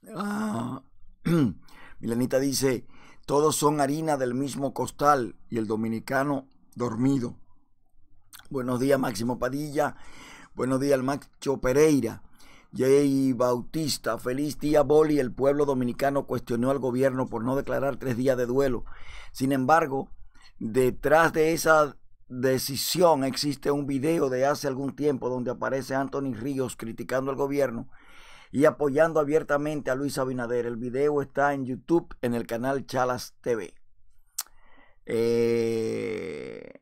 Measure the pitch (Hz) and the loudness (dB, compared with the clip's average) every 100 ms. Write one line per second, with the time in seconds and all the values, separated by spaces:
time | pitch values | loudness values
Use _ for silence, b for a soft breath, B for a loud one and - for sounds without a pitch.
0 | - 208 208 208 214 214 240 - - - | -14 -10 -6 -4 -4 -6 -6 -10 -14 -20
1 | - - - 165 127 80 - - - - | -20 -8 0 2 2 -2 -14 -20 -18 -12
2 | 107 117 127 131 139 127 135 120 - b | -4 -2 0 2 0 0 0 -2 -6 b
3 | b b - 143 151 135 147 151 139 147 | b b -2 2 2 4 2 2 0 0
4 | 160 143 127 123 139 117 139 - 123 - | 0 0 0 -2 -4 -4 -6 -4 -6 0
5 | 143 143 113 - - 113 107 110 113 113 | 4 4 2 -8 -8 -6 -2 -2 -2 -6
6 | 107 135 143 139 - - _ - 120 110 | -2 -2 0 -2 -6 -20 _ -6 -6 0
7 | 131 139 120 - - - _ _ _ - | 2 2 -2 -10 -20 -20 _ _ _ -20
8 | - - - - - 135 123 127 131 139 | -20 -20 -20 -20 -10 -8 -4 0 2 2
9 | 127 104 117 117 123 135 151 143 143 - | 2 -2 -4 -2 -4 -4 -6 -2 -2 -2
10 | B B B B B - 123 131 143 135 | B B B B B -6 -2 0 2 2
11 | 131 143 - - - 131 127 131 156 147 | 2 -4 -8 -10 -4 0 2 6 6 6
12 | 113 101 - b b b b - 127 139 | 2 -6 -16 b b b b -2 4 6
13 | 143 139 135 123 123 123 110 160 156 117 | 6 2 2 2 0 0 -4 -4 -4 -4
14 | - 113 113 131 147 131 147 151 135 147 | -4 -4 -4 -4 -4 -4 2 4 6 6
15 | 156 151 127 - 131 143 143 131 123 117 | 6 4 0 2 2 4 2 2 0 0
16 | 139 139 117 127 - 117 123 139 127 123 | 0 0 -2 -4 -2 0 2 2 0 2
17 | 135 131 123 117 113 135 131 123 135 127 | 2 2 -4 -4 -2 -2 -2 -2 -2 -4
18 | 131 117 131 123 123 127 139 117 - B | -4 -2 0 2 0 2 2 0 -6 B
19 | B B B - 135 139 131 160 160 135 | B B B -4 -2 0 4 2 2 -4
20 | - - - b b - 113 110 127 - | -8 -12 -16 b b -10 -4 2 2 2
21 | 139 151 165 156 156 165 165 156 147 120 | 4 6 6 4 2 2 4 4 4 -2
22 | - - - 127 127 131 123 131 - 156 | -20 -20 -14 -2 0 2 -2 -4 -4 4
23 | 175 151 135 123 147 139 - 143 143 139 | 6 6 2 -2 -4 -2 0 -2 0 -2
24 | 139 165 139 127 135 147 143 131 139 123 | 0 0 0 2 0 0 -2 -4 -6 -2
25 | 147 135 123 127 123 123 120 131 131 135 | -2 0 -2 -4 -4 -4 -2 -4 -2 -4
26 | 135 135 139 110 120 135 127 - 113 113 | -2 -4 -6 -6 -6 -4 -4 -6 -12 -10
27 | 117 127 131 135 139 143 135 117 - B | -4 -2 -2 -2 -2 0 0 -2 -12 B
28 | B B B B B 123 151 127 147 135 | B B B B B 2 2 4 0 4
29 | 165 160 147 156 147 143 147 151 131 131 | 4 4 2 2 2 -2 0 -4 -2 -2
30 | 139 135 131 127 117 123 120 120 123 120 | -2 -2 -4 -4 -2 -2 -2 -4 -6 0
31 | 147 147 131 - 143 143 127 127 - 170 | 2 2 -2 0 0 0 -4 -8 0 0
32 | 170 - 123 120 113 117 127 139 - 131 | 0 -6 -2 -2 -4 -4 -2 -4 -2 -2
33 | 127 120 - - - 117 92 - - - | 0 -2 -8 -10 -2 -2 -4 -14 -20 -20
34 | - - - - - b b b b b | -20 -20 -20 -12 -12 b b b b b
35 | - 117 117 117 117 117 113 113 113 110 | -6 -2 0 2 2 2 0 -2 -4 -4
36 | 107 95 87 78 65 55 50 - | -6 -8 -8 -10 -12 -14 -16 -20